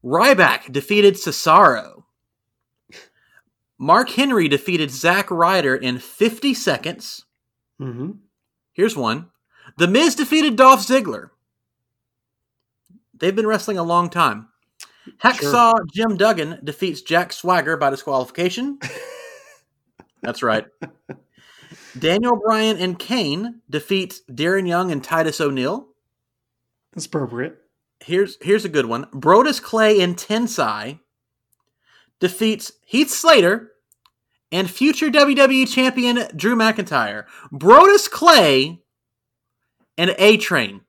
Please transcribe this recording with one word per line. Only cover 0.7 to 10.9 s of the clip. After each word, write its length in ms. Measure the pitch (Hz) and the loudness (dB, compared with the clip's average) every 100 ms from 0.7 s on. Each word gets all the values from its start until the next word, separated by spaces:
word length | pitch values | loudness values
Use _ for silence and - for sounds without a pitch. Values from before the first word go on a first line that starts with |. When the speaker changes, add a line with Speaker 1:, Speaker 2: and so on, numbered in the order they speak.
Speaker 1:
defeated 420 | 135 - 208 202 | -8 0 4 4
Cesaro. 880 | 190 - 139 165 165 185 123 - - _ _ _ _ _ _ _ _ _ - _ _ _ _ _ _ _ _ | 4 -8 -4 4 6 6 2 -8 -20 _ _ _ _ _ _ _ _ _ -20 _ _ _ _ _ _ _ _
Mark 320 | 135 185 254 | 2 2 2
Henry 380 | - 277 233 160 | -2 0 2 2
defeated 420 | 139 - 170 147 | 0 -2 -4 -4
Zack 400 | 131 165 190 196 | -2 0 0 -2
Ryder 460 | 175 170 190 139 131 | 0 0 2 0 -2
in 240 | 127 127 | -4 -8
fifty 540 | - - 220 226 277 | -12 -2 -2 0 -4
seconds. 720 | 247 - 135 160 - - - _ _ _ _ _ _ | -2 -2 -4 -6 -12 -16 -18 _ _ _ _ _ _
Speaker 2:
Mm-hmm. 320 | 135 117 151 208 _ _ _ _ _ | -14 -12 -14 -14 _ _ _ _ _
Speaker 1:
Here's 240 | - 208 220 | -4 -4 -2
one. 320 | 117 123 170 _ _ _ - - | -4 -6 -10 _ _ _ -20 -2
The 100 | 175 | 0
Miz 280 | 220 330 - | 2 2 0
defeated 400 | 294 311 311 220 | -2 0 0 4
Dolph 300 | 262 262 | 6 6
Ziggler. 440 | 196 | 4